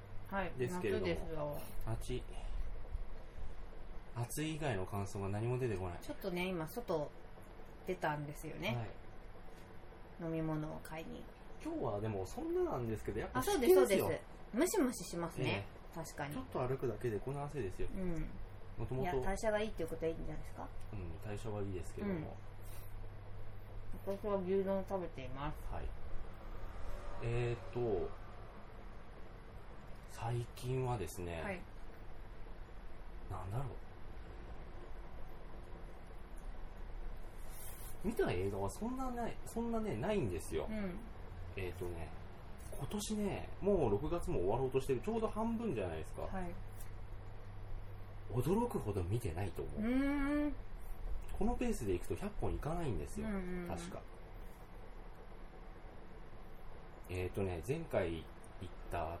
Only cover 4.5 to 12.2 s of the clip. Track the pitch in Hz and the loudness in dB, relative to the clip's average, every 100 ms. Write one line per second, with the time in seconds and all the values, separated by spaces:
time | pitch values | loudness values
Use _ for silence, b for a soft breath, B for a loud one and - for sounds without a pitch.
4.5 | 156 151 101 92 101 98 101 98 104 117 | 2 2 2 2 0 0 0 0 2 2
5.5 | 123 127 95 92 87 - 285 196 175 180 | 4 2 2 0 -2 -4 -4 -2 0 0
6.5 | 180 156 240 - 160 147 - - - - | 0 -2 -4 0 0 0 -6 -12 -12 -12
7.5 | - - - - 185 160 147 143 143 151 | -10 -10 -8 -4 0 0 0 -2 -6 -8
8.5 | 160 151 120 110 - - - - - - | -4 0 0 -2 -6 -8 -8 -10 -10 -10
9.5 | - - - - - - - 165 160 156 | -10 -10 -10 -10 -10 -12 -6 -2 0 2
10.5 | 156 151 160 - 160 240 240 - - - | 0 -2 -6 -6 -8 -6 -8 -10 -12 -12
11.5 | - 311 330 127 104 107 98 | -6 -4 0 0 2 0 0